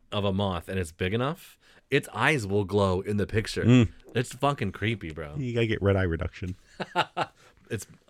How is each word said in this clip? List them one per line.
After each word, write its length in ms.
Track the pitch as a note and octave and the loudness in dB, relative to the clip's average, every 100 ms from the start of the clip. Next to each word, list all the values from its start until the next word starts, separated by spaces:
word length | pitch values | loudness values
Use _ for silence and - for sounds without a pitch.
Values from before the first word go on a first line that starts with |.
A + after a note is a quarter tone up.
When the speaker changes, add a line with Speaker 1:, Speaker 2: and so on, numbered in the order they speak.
| _ | _
Speaker 1:
of 120 | G2+ | -2
a 80 | G2 | 0
moth 360 | F#2+ G2+ F2 - | 0 0 -2 -4
and 100 | F#2+ | -4
it's 140 | E2 | -6
big 200 | - F#2 | -4 -2
enough, 440 | A2+ C3 F3 - - _ - - | -2 -2 -6 -14 -20 _ -20 -4
its 180 | C#3 - | -2 -2
eyes 320 | G#2 C3+ D3 G2 | -2 0 0 0
will 180 | G#2 | 0
glow 360 | F#2+ G2+ G2 F#2 | 2 2 4 2
in 160 | F#2+ G#2 | 0 -2
the 100 | F#2 | 0
picture. 380 | G#2+ - - | -2 -2 0
Speaker 2:
Mm. 240 | A2+ B2+ A2 - - | 6 6 6 -2 -6
Speaker 1:
It's 180 | A#2+ B2+ | -4 -4
fucking 360 | B2+ C#3+ C#3+ G2 | -2 -2 0 -6
creepy, 400 | - G#2+ G2+ D#2+ | -2 -4 -4 -8
bro. 240 | D#2 D2 C#3+ | -10 -10 -8
Speaker 2:
You 160 | B2 | -4
gotta 120 | A#2 A2+ | 0 0
get 160 | - | 2
red 140 | G2 F#2+ | 2 4
eye 60 | |
reduction. 500 | F#2 D#2+ - - F#2 - _ - - | 2 -2 -4 -6 -10 -10 _ -12 -4
Speaker 1:
<laughs> 20 | F3 - F3 - _ - _ - | -2 -2 -4 -8 _ -20 _ -10
It's, 160 | A2+ - - | -8 -8 -20